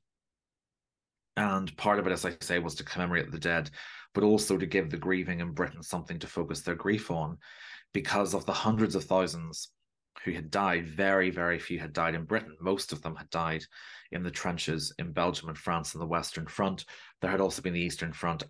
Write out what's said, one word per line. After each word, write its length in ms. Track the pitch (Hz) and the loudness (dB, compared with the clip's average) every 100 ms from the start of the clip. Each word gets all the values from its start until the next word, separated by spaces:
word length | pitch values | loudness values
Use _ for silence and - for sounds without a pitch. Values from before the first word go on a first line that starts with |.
| _ _ _ _ _ _ _ _ _ _ _ _ _ 104 | _ _ _ _ _ _ _ _ _ _ _ _ _ 0
and 380 | 104 95 95 - | 2 2 -2 0
part 220 | 104 101 | 2 4
of 80 | 92 | 2
it, 60 | |
as 120 | 87 | 0
I 100 | 90 - | -2 -4
say, 180 | - 87 | 0 0
was 160 | 82 - | 0 -6
to 80 | |
commemorate 460 | - 90 87 87 - | -6 -2 0 0 0
the 80 | 80 | -2
dead, 320 | 85 82 78 - - - - | 2 2 0 -10 -16 -16 -4
but 100 | 101 | 4
also 340 | 104 104 - 92 | 6 6 6 2
to 80 | 92 | 4
give 240 | 98 80 | 2 2
the 80 | 82 | -2
grieving 420 | 90 92 87 85 | 0 0 0 -2
in 120 | 87 | -2
Britain 300 | 78 85 82 | -2 -2 -4
something 360 | - 87 80 82 | -6 -6 -4 -8
to 80 | - | -6
focus 340 | 87 82 76 | -4 -4 -4
their 140 | 87 | -2
grief 360 | 85 98 107 - | 0 2 2 0
on, 280 | 82 78 85 - - - - _ | -2 -2 -6 -14 -18 -18 -18 _
because 400 | 98 - 101 95 | -4 2 2 2
of 100 | 92 | 0
the 80 | 98 | 0
hundreds 420 | - 110 110 107 | 0 2 4 4
of 100 | 95 | 2
thousands 640 | - 95 87 82 82 - - _ _ _ _ - | 4 4 4 -2 -8 -10 -14 _ _ _ _ -6
who 80 | 92 | -4
had 180 | 80 78 | -4 0
died, 360 | 98 95 87 82 | 2 4 2 0
very, 440 | 78 98 95 92 | 2 4 6 4
very 280 | 87 87 85 | 2 0 0
few 220 | - 85 | -2 -6
had 140 | 80 | -4
died 200 | 82 82 | 0 0
in 100 | 82 | 0
Britain. 300 | 82 107 - 78 | 0 -2 -2 -4
Most 320 | 90 98 - | 0 0 -2
of 80 | 76 | -6
them 160 | 80 80 | -6 -8
had 140 | 76 | -6
died 340 | 85 82 80 - - - - - | -2 0 -2 -6 -18 -18 -18 -10
in 120 | 87 | -6
the 80 | 90 | -4
trenches 640 | - 92 85 - 80 73 - | -2 -2 -2 -2 -2 -4 -6
in 120 | 85 | -4
Belgium 380 | 85 87 - 80 | 2 2 0 -8
and 80 | 76 | -6
France 380 | 90 85 78 | -2 -2 -2
and 80 | 78 | -6
the 40 | 80 | -2
Western 400 | 82 - 82 76 | -2 -2 -6 -8
Front. 380 | - 98 90 - - - - | 0 0 0 -10 -18 -18 -4
There 80 | 92 | 0
had 100 | 95 | 2
also 220 | 92 - | 2 2
been 100 | 92 | -2
the 80 | 87 | 0
Eastern 320 | 87 - 85 | -2 -2 -6
Front 300 | - 87 80 | -2 -2 -2